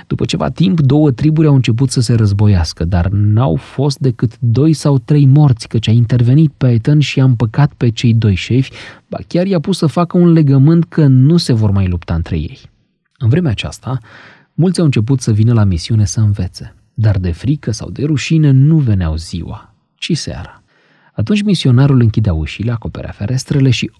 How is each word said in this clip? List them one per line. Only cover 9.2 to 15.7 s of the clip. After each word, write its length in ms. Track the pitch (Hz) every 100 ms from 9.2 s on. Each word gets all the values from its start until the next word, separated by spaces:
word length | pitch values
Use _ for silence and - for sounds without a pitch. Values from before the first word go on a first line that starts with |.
| -
chiar 200 | 165 190
i-a 140 | 180
pus 180 | 147 185
să 80 | 156
facă 320 | 180 170 185
un 140 | 175
legământ 520 | 165 143 135 143 170
că 220 | 160 - 143
nu 300 | 127 135 170
se 160 | -
vor 180 | 117 107
mai 180 | 98 92
lupta 260 | 87 -
între 220 | 85 82 82
ei. 240 | 73 - - _ _ _ _ -
În 100 | 113
vremea 220 | 156 170
aceasta, 480 | 101 69 - - 131 - - - - _
mulți 240 | - 180 180
au 60 |
început 360 | 160 123 110 135
să 120 | -
vină 200 | 107 113
la 120 | 117
misiune 400 | 101